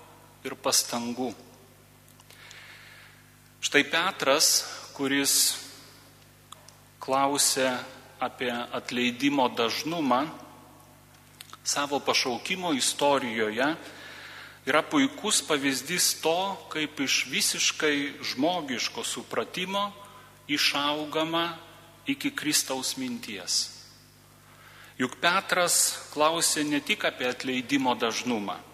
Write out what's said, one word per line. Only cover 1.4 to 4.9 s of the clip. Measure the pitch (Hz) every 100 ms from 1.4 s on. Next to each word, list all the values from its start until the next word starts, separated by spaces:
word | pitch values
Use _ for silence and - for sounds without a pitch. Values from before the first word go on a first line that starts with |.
| - - - - - - - - - - - - - - - - - - - - - -
Štai | - 143 139
Petras, | 165 185 - - 147 170 - - - -